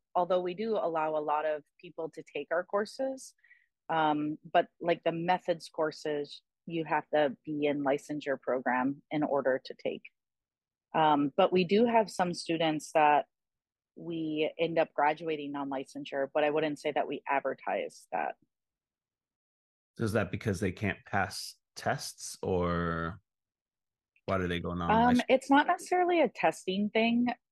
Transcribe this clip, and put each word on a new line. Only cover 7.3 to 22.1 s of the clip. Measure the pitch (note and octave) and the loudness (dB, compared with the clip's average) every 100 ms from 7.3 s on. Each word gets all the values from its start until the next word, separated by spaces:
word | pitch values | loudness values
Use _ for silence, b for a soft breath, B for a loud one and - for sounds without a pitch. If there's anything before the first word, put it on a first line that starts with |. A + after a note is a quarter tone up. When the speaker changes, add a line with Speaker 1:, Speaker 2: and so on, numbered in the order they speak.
| A2+ | 0
Speaker 1:
be | - D3 | -6 -2
in | D3 C#3+ | 0 0
licensure | C#3 C#3+ - D3+ D3 C3+ | 0 0 -2 -6 -4 -4
program | - B2+ B2+ B2+ C3 C#3+ _ | -2 -2 0 0 0 -2 _
in | D3+ | -2
order | D3 C#3 C3 C3 | 0 0 0 0
to | - - | -4 -8
take. | - - - _ _ _ _ _ _ _ _ | -6 -6 -10 _ _ _ _ _ _ _ _
Um, | E3 D#3 D3 C#3+ - | 2 4 4 2 2
but | F#3 | 4
we | F#3 | 4
do | F3 G3 A#3 | 4 4 4
have | A3+ G#3 | 4 2
some | - F3+ | 0 -2
students | D#3+ - E3 D#3+ D#3 - | -2 -4 0 0 -2 0
that | D#3+ D3+ D3 - _ _ _ _ _ _ - | 4 6 6 2 _ _ _ _ _ _ -14
we | E3 E3 D#3 D3+ D3+ - | -8 -6 -4 0 -2 0
end | E3 E3 | 0 0
up | D#3 | 0
graduating | - D3 D#3 E3 D3+ C#3+ | 2 0 0 -4 -6 -6
non-licensure, | C#3+ C#3 C3+ C#3 C#3 C#3+ C#3 C3+ | -6 -6 -6 -8 -12 -6 -4 -2
but | D3+ | 2
I | D3+ | 2
wouldn't | D3+ D#3 C#3+ | 2 0 -2
say | D3+ | -2
that | D3 - | -2 -2
we | C#3+ - | -4 -2
advertise | C#3 C3 - G2+ F#2 D#2 - - | 0 0 -4 -4 -4 -4 -10 -8
that. | F2 C#2+ - _ _ _ _ _ _ _ _ _ _ _ _ _ _ _ - | -6 -4 -8 _ _ _ _ _ _ _ _ _ _ _ _ _ _ _ -4
Speaker 2:
So | |
is | A2+ | 0
that | A2 F2+ | 0 0
because | G#2 A2 F#2 | -2 -2 -2
they | G2 | -2
can't | - G2+ - - | -2 -4 -4 -4
pass | G2+ F#2 - - - _ - | -4 -2 -6 -14 -16 _ -8
tests, | - C#3 - | -4 -4 -6